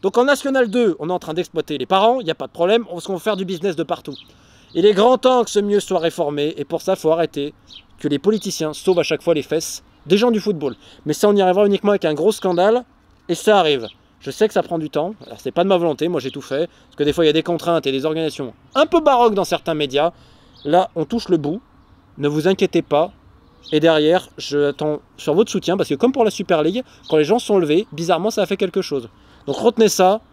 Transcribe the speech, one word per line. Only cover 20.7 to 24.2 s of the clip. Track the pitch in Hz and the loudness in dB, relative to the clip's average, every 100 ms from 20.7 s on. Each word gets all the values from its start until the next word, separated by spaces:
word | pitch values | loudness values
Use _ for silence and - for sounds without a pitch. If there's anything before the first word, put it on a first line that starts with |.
| 175 185 - | 2 2 -4
on | 156 | -4
touche | 233 - | -4 0
le | 170 | 0
bout, | 147 190 _ _ _ _ _ - | 0 -6 _ _ _ _ _ -4
ne | 147 | -2
vous | 151 160 | 0 0
inquiétez | 190 185 170 | 0 0 0
pas, | 156 147 175 - - - _ _ - | 0 0 0 -6 -20 -20 _ _ -4
et | 156 | 0
derrière, | 165 160 151 180 | 2 4 4 2